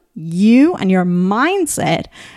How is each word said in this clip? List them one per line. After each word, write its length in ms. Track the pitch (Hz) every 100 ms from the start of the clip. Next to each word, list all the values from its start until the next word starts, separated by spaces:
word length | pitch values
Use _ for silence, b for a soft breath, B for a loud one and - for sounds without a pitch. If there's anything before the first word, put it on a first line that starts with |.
| _
you 600 | 202 160 170 214 240 311
and 160 | - 190
your 140 | 185
mindset 1000 | 180 175 185 214 311 403 330 - 156 160 - B B